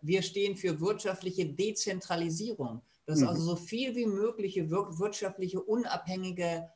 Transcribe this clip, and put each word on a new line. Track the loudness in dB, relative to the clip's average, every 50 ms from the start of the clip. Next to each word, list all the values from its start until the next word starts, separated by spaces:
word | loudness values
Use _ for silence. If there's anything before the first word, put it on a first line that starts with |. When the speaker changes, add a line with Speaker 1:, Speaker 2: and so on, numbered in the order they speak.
Speaker 1:
wir | 0 2 2 2 2
stehen | 0 0 2 2 2 2
für | 0 0 0 0 2
wirtschaftliche | 2 0 0 0 0 -2 -2 -2 -4 -4 -2 0 -2
Dezentralisierung, | -2 0 0 0 0 0 0 -2 -2 -2 -4 -2 -2 0 0 0 0 0 -2 -2 -4 -4 -4 -4 -6 -6 -8 -12 _ _ _ _
dass | 2 4
es | 6 6
Speaker 2:
Mhm. | 6
Speaker 1:
also | 4 2 2
so | 2 0
viel | 0 -2 -4 -2 -2 0 0 0
wie | 0 2
mögliche | 2 2 2 2 0 0 0 -4 -2 0 0 0 2
wir-, | 2 0 0 0 -2 -2
wirtschaftliche | -2 -2 0 -2 -4 -4 -4 -4 -4 -2 -2 -2
unabhängige | 0 2 2 2 2 0 -2 -4 -2 -4 -4 -4 -4 -4 -2 0 0 0 0 0 -4 -8 -14